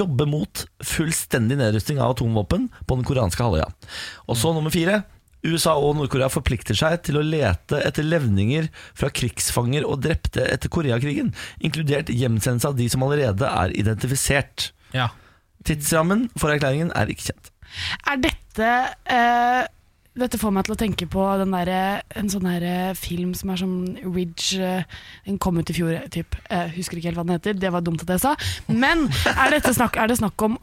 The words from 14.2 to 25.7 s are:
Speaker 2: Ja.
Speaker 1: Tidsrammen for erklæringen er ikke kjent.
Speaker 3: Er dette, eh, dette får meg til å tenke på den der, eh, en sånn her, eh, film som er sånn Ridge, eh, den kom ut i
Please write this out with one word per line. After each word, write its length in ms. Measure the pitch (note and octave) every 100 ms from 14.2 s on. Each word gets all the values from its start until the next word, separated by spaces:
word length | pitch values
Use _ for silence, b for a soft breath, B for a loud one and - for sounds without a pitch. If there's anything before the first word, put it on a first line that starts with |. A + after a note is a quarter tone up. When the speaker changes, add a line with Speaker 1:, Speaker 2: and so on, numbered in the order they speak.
| - C#3 - - - - b
Speaker 2:
Ja. 160 | B2+ A#2+ b b b b _
Speaker 1:
Tidsrammen 680 | - D3+ C#3+ E3 E3 G#3 B3 -
for 120 | D3+
erklæringen 420 | D3 C#3 C#3+ E3+ -
er 120 | G2
ikke 220 | F#2 -
kjent. 200 | - - _ B B B B -
Speaker 3:
Er 100 | C#4
dette, 520 | D#4 - - - A3+ B3 C4+ - -
eh, 640 | B3+ A#3+ A#3+ A#3+ B3+ A3 - _ _ _ B3
dette 220 | B3 G#3+
får 120 | G#3+
meg 120 | G3 G3
til 100 | G#3+
å 40 |
tenke 280 | A3 F3+ D#3+
på 160 | F#3+ G3 G3
den 140 | F#3+
der, 160 | F#3 F3
eh, 320 | F#3 F#3+ G3+ - A3+
en 140 | G#3
sånn 160 | G3 F#3
her, 140 | F3
eh, 300 | F3 F3+ F#3
film 400 | F#3 - F3 F3+
som 160 | F3+ G3
er 80 | F#3
sånn 560 | F#3 F#3 F3+ - F#3 F3+
Ridge, 420 | F3 E3 - F#3+
eh, 240 | F#3 F#3 E3 B B B -
den 120 | G3
kom 200 | F#3+ E3+
ut 120 |
i 40 | E3